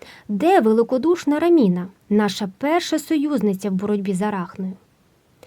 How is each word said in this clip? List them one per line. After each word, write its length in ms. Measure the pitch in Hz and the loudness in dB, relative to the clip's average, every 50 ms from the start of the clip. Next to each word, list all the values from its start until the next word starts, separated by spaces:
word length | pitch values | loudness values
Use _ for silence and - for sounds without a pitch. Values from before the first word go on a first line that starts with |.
| - - - - _ | -20 -20 -20 -20 _
Де 320 | - 208 196 294 339 392 349 | -8 -4 0 2 4 4 4
великодушна 800 | 220 220 220 233 233 233 262 254 262 330 349 - - 285 294 302 | 4 4 4 2 2 0 0 0 2 0 0 0 0 -2 0 0
Раміна, 480 | 330 349 349 320 220 190 175 180 185 - - _ _ - | 2 4 4 4 4 4 2 0 -4 -10 -14 _ _ 0
наша 400 | 208 214 208 202 196 - 208 190 - | 0 2 2 0 -2 -4 -8 -8 -8
перша 420 | _ 269 294 330 349 339 - 320 302 | _ -2 -2 0 0 0 -2 -4 -4
союзниця 680 | - - 320 294 285 302 294 214 202 208 190 190 - 202 | -2 -2 -2 -2 0 -2 -2 0 0 0 -2 -2 -4 -4
в 40 | 190 | -4
боротьбі 400 | 185 208 214 208 202 190 202 190 | -4 -2 -2 -2 -2 -2 -2 -2
з 80 | 175 | -2
Арахною?" 520 | 208 214 208 185 170 - - - 185 185 190 - _ _ _ _ _ _ _ _ _ _ _ _ - | -2 -2 -4 -4 -8 -8 -10 -10 -10 -10 -10 -12 _ _ _ _ _ _ _ _ _ _ _ _ -20